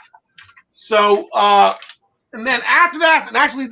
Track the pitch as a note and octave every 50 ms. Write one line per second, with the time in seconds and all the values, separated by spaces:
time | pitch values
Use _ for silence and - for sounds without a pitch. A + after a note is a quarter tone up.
0 | - _ - _ _ _ _ - - - _ _ _ _ _ - - - A3 G#3+
1 | G#3 G#3 G3+ G#3+ - - - A3 G3+ G3+ G3+ G3+ G3 F#3+ - - - - - _
2 | _ _ _ _ _ _ C4 A3 A3+ C4 B3 A#3+ - - C4 D#4+ F4 E4+ C#4 D#4
3 | E4+ D#4+ D#4+ C#4 - A#3+ A3 B3 D4 - B3 C4+ C4 A3+